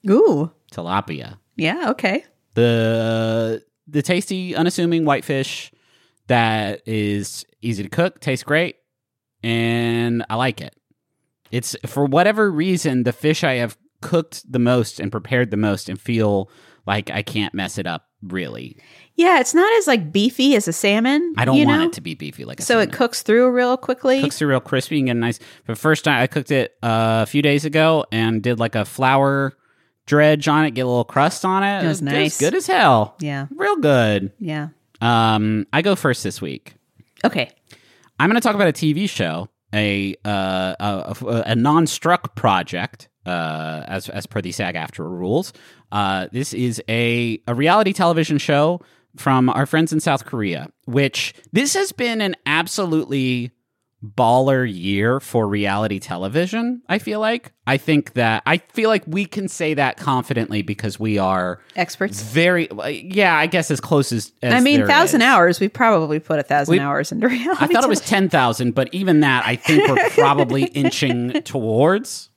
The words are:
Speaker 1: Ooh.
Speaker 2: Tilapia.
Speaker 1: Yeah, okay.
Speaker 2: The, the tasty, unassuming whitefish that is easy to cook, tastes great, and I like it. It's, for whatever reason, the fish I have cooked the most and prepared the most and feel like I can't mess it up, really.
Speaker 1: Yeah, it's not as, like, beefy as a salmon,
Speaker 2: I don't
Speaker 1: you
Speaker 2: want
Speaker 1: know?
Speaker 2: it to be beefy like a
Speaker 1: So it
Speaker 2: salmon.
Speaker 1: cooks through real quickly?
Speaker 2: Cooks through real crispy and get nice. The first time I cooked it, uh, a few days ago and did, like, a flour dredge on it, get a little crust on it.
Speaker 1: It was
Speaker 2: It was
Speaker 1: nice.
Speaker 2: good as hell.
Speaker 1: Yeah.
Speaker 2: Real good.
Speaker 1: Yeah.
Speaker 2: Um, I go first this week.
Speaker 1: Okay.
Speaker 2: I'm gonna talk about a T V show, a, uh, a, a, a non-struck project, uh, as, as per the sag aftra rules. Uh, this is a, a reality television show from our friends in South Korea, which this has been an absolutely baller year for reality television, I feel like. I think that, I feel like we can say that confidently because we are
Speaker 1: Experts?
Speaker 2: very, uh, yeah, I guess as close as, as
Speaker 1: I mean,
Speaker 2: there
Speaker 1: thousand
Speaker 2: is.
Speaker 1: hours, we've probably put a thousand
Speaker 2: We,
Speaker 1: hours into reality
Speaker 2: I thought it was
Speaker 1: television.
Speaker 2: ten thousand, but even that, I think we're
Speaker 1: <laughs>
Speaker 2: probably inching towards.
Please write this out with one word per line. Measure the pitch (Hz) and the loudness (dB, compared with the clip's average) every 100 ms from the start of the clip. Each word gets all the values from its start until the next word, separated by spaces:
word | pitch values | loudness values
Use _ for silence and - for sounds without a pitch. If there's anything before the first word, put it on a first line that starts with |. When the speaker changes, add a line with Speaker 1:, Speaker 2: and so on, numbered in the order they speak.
| 202 | 4
Speaker 1:
Ooh. | 214 440 147 156 _ _ | 6 6 4 -2 _ _
Speaker 2:
Tilapia. | - 85 98 - 73 - 98 _ - | -12 -2 -4 -2 -10 -12 -20 _ -4
Speaker 1:
Yeah, | 156 302 285 | -2 -2 -4
okay. | 269 196 233 - _ _ | -2 -2 -4 -6 _ _
Speaker 2:
The, | 110 120 117 113 113 113 113 113 113 113 110 _ _ - | 0 2 2 0 0 -2 -2 -2 -2 -2 -4 _ _ -6
the | 147 | -4
tasty, | 143 180 - 190 180 | 0 -2 -2 -8 -6
unassuming | 160 170 180 170 165 | -2 -2 0 0 0
whitefish | 151 139 - 139 135 - - _ _ _ _ _ - | 0 -2 -2 -4 -4 -8 -16 _ _ _ _ _ -2
that | 120 113 110 104 101 - | 0 2 0 -4 -8 -6
is | 110 104 101 92 - - _ | -2 0 -2 -6 -12 -18 _
easy | 113 101 | -6 -6
to | 98 | -6
cook, | - - _ | -2 -2 _
tastes | - 131 | -6 -6
great, | - 151 170 - _ _ _ _ _ _ | -2 -2 -2 -8 _ _ _ _ _ _
and | 117 117 117 117 117 117 117 117 - | -4 -2 0 0 -2 -2 -2 -4 -4
I | 113 | -2
like | 127 - | -2 -4
it. | 69 _ _ _ _ _ _ _ _ | -14 _ _ _ _ _ _ _ _
It's, | 120 - - - | -6 -6 -10 -8
for | - | -2
whatever | 143 143 190 214 208 | 2 4 2 2 0
reason, | 156 185 175 160 127 | 0 0 0 0 0
the | 120 | 0
fish | - 151 156 | 0 0 0
I | 156 | 0
have | 127 117 - _ _ | 0 -4 -8 _ _
cooked | - 170 160 - - | -2 -2 -2 -14 -6
the | 123 | 0
most | 120 127 110 - | 2 2 0 -6
and | 104 | -8
prepared | 107 - 131 120 | -8 -4 -2 0
the | 104 | 0
most | 107 98 - | 0 -2 -6
and | 90 | -10
feel | - 113 107 101 95 _ _ _ - | -4 0 2 0 -4 _ _ _ -6
like | 101 - | -4 -4
I | 101 | -8
can't | 101 110 101 | -6 -4 -4
mess | 98 90 - | -6 -8 -6
it | 85 | -8
up, | 80 _ _ | -8 _ _
really. | 95 92 76 55 64 - _ - _ | -10 -8 -8 -12 -16 -20 _ -20 _
Speaker 1:
Yeah, | - 339 330 | 2 4 4
it's | 254 | 4
not | 330 403 453 | 2 4 2
as, | 349 | 2
like, | 240 156 | 0 0
beefy | 196 220 - 269 240 | 0 0 2 2 2
as | 190 | 0
a | |
salmon, | 165 202 208 240 294 339 311 | -2 0 2 2 0 0 0
Speaker 2:
I | |
don't | - 269 | 2 4
Speaker 1:
you | 277 | 4
Speaker 2:
want | 302 | 4
Speaker 1:
know? | 339 | 0
Speaker 2:
it | |
to | - | -4
be | - | -12
beefy | - 73 - | -12 -12 -12
like | - 65 | -14 -10
a | |
Speaker 1:
So | - 233 | 0 2
it | |
Speaker 2:
salmon. | 202 - | 2 0
Speaker 1:
cooks | 247 - | -2 -2
through | - 220 254 | 2 4 4
real | 247 247 262 | 2 0 -2
quickly? | 262 254 269 269 | -4 -2 0 2
Speaker 2:
Cooks | 277 - | 0 -2
through | 147 | 0
real | 131 | 0
crispy | - 131 - 147 | 0 -4 -2 -2
and | 131 | 0
get | 120 | 0
nice. | 117 117 - - - | -2 -4 -12 -18 -12
The | 113 | -2
first | 156 156 | 0 2
time | - 131 | 2 0
I | 127 | 0
cooked | 156 131 | -2 -2
it, | 139 117 _ | -2 -2 _
uh, | 117 113 113 113 | -2 0 2 2
a | 107 | 0
few | 143 | 0
days | 143 143 | 2 2
ago | 151 156 160 160 - | 0 2 4 2 0
and | 113 113 110 | 0 0 0
did, | 113 117 | -2 -2
like, | 117 | -2
a | 113 | -2
flour | 101 - 131 135 139 139 135 - _ _ _ _ - | -4 -2 2 4 2 0 -4 -8 _ _ _ _ 0
dredge | 147 151 151 151 | 4 6 4 2
on | 151 156 | 2 2
it, | |
get | 117 | 0
a | 127 | 0
little | 123 | 0
crust | 117 143 151 - 190 | 0 2 0 0 -2
on | 190 | 0
it. | 196 202 | 0 0
Speaker 1:
It | 165 | -2
was | 151 | -2
Speaker 2:
It | |
was | 143 | -2
Speaker 1:
nice. | 143 202 - | 0 -2 0
Speaker 2:
good | 147 | 0
as | 339 - | 0 0
hell. | 269 185 117 104 _ | 4 6 4 2 _
Speaker 1:
Yeah. | 151 139 139 | -8 -6 -8
Speaker 2:
Real | 294 403 381 | -4 -2 2
good. | 151 131 110 101 98 _ | 4 4 4 0 -2 _
Speaker 1:
Yeah. | 185 151 151 _ _ _ | -8 -8 -10 _ _ _
Speaker 2:
Um, | 117 117 113 107 107 107 98 | 2 2 2 2 0 -2 -2
I | 147 | 0
go | 185 190 | 0 0
first | 143 120 | 0 -2
this | 98 - | -4 -8
week. | 78 67 - _ _ _ _ _ | -10 -10 -16 _ _ _ _ _
Speaker 1:
Okay. | 247 156 120 _ _ - _ _ _ - | -2 -2 -6 _ _ -20 _ _ _ -2
Speaker 2:
I'm | 156 | 2
gonna | 233 | 2
talk | 226 | 0
about | 202 185 | 2 0
a | |
T | 147 156 | 2 -2
V | 151 196 | 0 -4
show, | - 85 80 98 _ _ | -4 -4 -4 -10 _ _
a, | 107 104 101 98 - | -2 0 -2 -4 -6
uh, | 104 101 95 92 92 - | -4 -4 -2 -2 -4 -4
a, | 104 95 - 101 123 | -4 -4 -8 -8 -4
a, | 117 - | -4 0
a | 113 | 2
non-struck | 131 156 160 - 165 175 - - | 4 4 2 -2 0 0 -2 -2
project, | 117 95 82 87 - - - _ | 0 0 -2 -8 -8 -12 -20 _
uh, | 90 87 80 78 78 78 - | -8 -6 -4 -6 -8 -10 -8
as, | 95 - | -10 -8
as | 98 - | -12 -8
per | 107 | -8
the | 90 | -8
sag | - 92 85 | -6 -6 -6
aftra | 80 - 82 | -10 -10 -10
rules. | 90 92 127 - - - _ _ | -6 -2 -2 -2 -14 -20 _ _
Uh, | 104 98 95 92 | -4 -2 -2 -4
this | 117 143 | -6 -6
is | - 123 117 - | -4 -4 -4 -4
a, | 117 120 120 117 110 - | -2 0 0 -2 -4 -4
a | |
reality | 120 151 202 202 | 0 4 4 2
television | 196 175 165 156 147 | 2 2 2 0 0
show | - 143 156 175 - _ _ - | 2 2 2 -2 -10 _ _ -4
from | - 131 127 | 2 4 4
our | - 135 | 2 0
friends | 160 160 | 0 2
in | 156 | 0
South | 160 139 - | 0 -2 -4
Korea, | 123 101 80 73 _ | -4 -4 -4 -8 _
which | - 123 135 - - - _ | -4 0 0 -2 -8 -10 _
this | 180 285 | -2 0
has | 392 392 | -2 -2
been | - 240 226 | -2 -4 -2
an | 202 - | -4 -4
absolutely | 135 156 170 - 185 160 - 139 131 123 120 _ _ _ _ _ | -2 -2 -2 -4 0 0 0 -2 0 -2 -6 _ _ _ _ _
baller | 107 101 117 123 135 135 123 | -12 0 4 4 4 2 0
year | 92 92 98 110 131 | -4 -2 2 2 0
for | - 123 107 | -2 -2 0
reality | 104 101 101 107 98 | 0 0 0 -2 -4
television, | - 90 98 139 180 220 233 247 - | -6 -8 -2 -2 -2 -4 -4 -6 -4
I | 196 | -6
feel | 214 208 | -4 -4
like. | 220 240 - _ - | -2 -4 -8 _ -2
I | 139 | -2
think | - 151 - | 2 0 0
that, | 123 113 113 | -2 0 0
I | - 180 | 0 -2
feel | _ - 220 | _ -2 0
like | 214 - | 0 -2
we | 175 | -6
can | 202 - 190 | -6 -8 -8
say | - 160 | -6 -4
that | 147 135 - | 0 -2 -2
confidently | 139 127 120 120 113 107 | -2 -2 -2 -4 -2 -4
because | 98 101 110 - | -4 -6 -6 -4
we | 110 104 | -2 0
are | 95 92 90 87 _ - | 2 0 -2 -6 _ -6
Speaker 1:
Experts? | 175 - 190 98 | -6 -4 -6 -6
Speaker 2:
very, | 110 131 170 180 156 | -4 2 2 2 -2
uh, | 104 87 | -6 -8
yeah, | 131 175 190 190 160 | -8 -4 2 2 4
I | 160 | 2
guess | 175 156 | 0 0
as | 147 | -4
close | - 151 135 | 0 0 2
as, | 117 - _ | -4 -6 _
as | 123 | 0
Speaker 1:
I | 247 | 4
mean, | 254 294 | 4 4
Speaker 2:
there | 202 | 4
Speaker 1:
thousand | 302 359 285 | 4 4 4
Speaker 2:
is. | 240 | 6
Speaker 1:
hours, | 233 175 175 | 6 6 4
we've | 202 | -2
probably | - 233 196 151 151 | 2 4 4 2 -4
put | - 151 | -2 -2
a | |
thousand | - 147 143 | 0 0 4
Speaker 2:
We, | 175 | 2
Speaker 1:
hours | 143 143 147 | 2 -2 -2
into | - 247 | 0 0
reality | 247 262 370 | 0 -2 0
Speaker 2:
I | - | 2
thought | 349 | 2
it | 269 | 4
was | 233 | 0
Speaker 1:
television. | - | 0
Speaker 2:
ten | 202 190 | 0 2
thousand, | 156 127 113 123 | 2 2 0 0
but | 117 127 | 0 -2
even | 180 190 156 | -2 2 4
that, | 147 127 113 | 4 2 0
I | 123 | -2
think | - 156 415 | 2 4 4
we're | 131 453 | 4 2
Speaker 1:
<laughs> | |
Speaker 2:
probably | - 139 143 123 - | 4 4 4 2 2
inching | - 143 135 - 139 123 120 294 | 0 0 0 0 -2 0 -2 -4
towards. | - 139 110 113 151 202 269 - - | -4 -6 0 4 4 2 -2 -14 -16